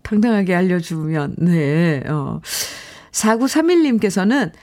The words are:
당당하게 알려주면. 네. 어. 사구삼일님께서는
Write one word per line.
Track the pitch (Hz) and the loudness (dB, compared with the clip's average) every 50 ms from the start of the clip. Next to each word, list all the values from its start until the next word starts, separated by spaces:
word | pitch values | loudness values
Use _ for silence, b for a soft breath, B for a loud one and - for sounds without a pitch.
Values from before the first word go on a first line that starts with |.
| - | -8
당당하게 | - 214 208 214 240 226 208 196 185 185 | -2 0 2 2 2 2 2 0 0 2
알려주면. | 175 185 185 180 180 165 - 170 160 156 156 160 156 143 143 - - | 2 2 2 0 0 -2 -4 -6 -6 -4 -2 -2 -2 -4 -4 -4 -2
네. | - 175 175 165 151 143 147 160 175 170 156 135 - | 0 2 2 2 2 2 2 2 2 2 0 -2 -2
어. | - 151 151 139 127 117 - B B B B B B B B B B B B B B | -4 -4 -4 -4 -4 -6 -8 B B B B B B B B B B B B B B
사구삼일님께서는 | - - - 220 220 233 254 269 - 302 320 330 359 339 320 285 240 220 220 208 - 202 185 202 247 285 226 165 B B | -8 -2 0 0 2 2 0 0 0 0 2 4 4 4 4 4 2 2 0 0 0 0 2 2 2 2 0 -2 B B